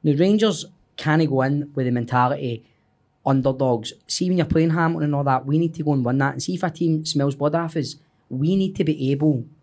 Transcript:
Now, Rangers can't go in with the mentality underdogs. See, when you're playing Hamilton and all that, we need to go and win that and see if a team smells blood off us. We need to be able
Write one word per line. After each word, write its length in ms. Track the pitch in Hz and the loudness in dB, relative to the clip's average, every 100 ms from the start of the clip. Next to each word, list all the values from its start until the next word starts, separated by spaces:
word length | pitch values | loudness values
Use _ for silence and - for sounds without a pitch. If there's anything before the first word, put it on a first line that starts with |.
Now, 100 | 151 | 2
Rangers 540 | 143 185 214 220 156 - _ _ - | 2 4 4 2 0 -8 _ _ -8
can't 280 | 156 156 156 | 0 2 2
go 140 | 131 | 2
in 300 | 131 143 143 | 2 0 -2
with 120 | - 127 | -4 -2
the 60 | |
mentality 720 | 123 120 123 123 143 135 113 _ _ _ _ _ _ | -2 0 2 2 0 -4 -8 _ _ _ _ _ _
underdogs. 720 | - 135 135 131 131 117 - - _ | 0 2 2 0 0 0 -4 -16 _
See, 220 | - 180 | -4 0
when 80 | 180 | 0
you're 80 | 147 | 2
playing 240 | 160 165 | 2 2
Hamilton 340 | 160 165 165 | 2 0 0
and 100 | 147 | 0
all 100 | 143 | 0
that, 220 | 139 131 135 | 0 0 0
we 120 | 156 | 0
need 140 | 170 | 0
to 80 | 160 | -2
go 120 | 151 | 0
and 100 | 139 | 0
win 140 | 120 131 | 2 2
that 140 | 139 | 0
and 80 | 135 | -2
see 120 | - | -6
if 80 | 185 | -4
a 60 | 180 | -4
team 360 | - 170 156 156 | -2 0 0 -2
smells 280 | 143 143 | -2 -2
blood 200 | 139 143 | 0 -2
off 220 | 165 165 160 | -2 -2 -4
us. 200 | 127 - _ _ _ | -6 -10 _ _ _
We 280 | 127 151 196 | -4 0 0
need 200 | 190 190 | 0 -2
to 80 | |
be 260 | 156 151 135 | -2 0 -2
able 320 | 139 151 131 113 _ | 2 2 0 -4 _